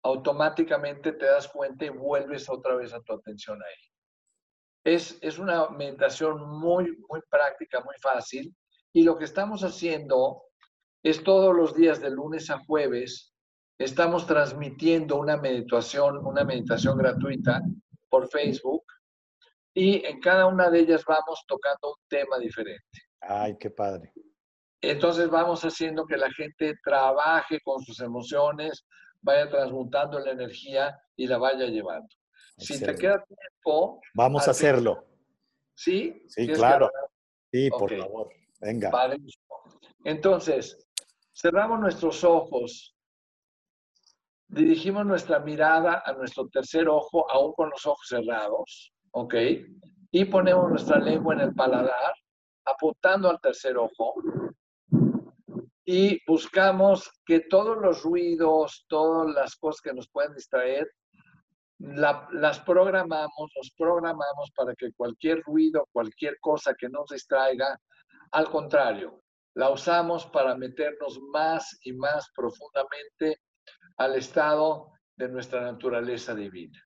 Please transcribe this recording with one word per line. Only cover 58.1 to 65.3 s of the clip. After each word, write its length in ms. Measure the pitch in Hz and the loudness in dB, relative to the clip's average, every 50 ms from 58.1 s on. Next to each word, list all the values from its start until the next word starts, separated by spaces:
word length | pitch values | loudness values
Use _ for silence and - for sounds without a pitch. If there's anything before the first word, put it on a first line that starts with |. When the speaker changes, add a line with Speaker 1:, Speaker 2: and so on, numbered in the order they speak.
| 170 175 175 170 170 160 165 160 156 160 156 143 - - _ _ | 0 0 0 0 0 2 2 4 4 2 2 0 -6 -16 _ _
Speaker 1:
todas 440 | 160 151 156 160 165 160 160 156 147 | 0 2 2 2 2 2 0 0 0
las 220 | 139 135 - - | 0 -2 -2 -6
cosas 240 | _ - 156 151 - | _ -6 -6 -6 -6
que 140 | - - 127 | -10 -10 -10
nos 140 | 127 123 _ | -10 -12 _
pueden 260 | _ 143 143 147 147 | _ -4 -4 -4 -6
distraer, 540 | 139 - _ - 127 127 127 135 143 156 - _ _ _ _ _ _ _ _ _ _ _ _ _ _ _ _ _ _ | -16 -10 _ -2 -2 0 0 -2 -2 -4 -6 _ _ _ _ _ _ _ _ _ _ _ _ _ _ _ _ _ _
la, 500 | - 143 143 143 151 143 143 - - - | -16 -12 -2 0 0 0 0 -2 -6 -10
las 280 | - 151 151 151 143 - | -4 0 0 0 0 -2
programamos, 880 | - - 175 180 190 196 185 190 185 165 160 156 151 151 - - 151 151 _ | 0 4 6 6 6 6 2 0 0 -2 -4 -4 -4 -6 -8 -12 -14 -10 _
nos 140 | - 127 131 _ | -14 -14 -14 _
programamos 760 | _ 160 165 175 170 165 165 160 151 143 143 139 143 143 143 _ | _ 0 0 0 0 -2 -4 -6 -4 -6 -6 -6 -8 -10 -10 _
para 200 | - 127 123 - | -6 -6 -6 -6
que 180 | - 123 117 | -8 -10 -12
cualquier 480 | _ _ 120 120 120 _ - 156 | _ _ -8 -8 -8 _ -2 -2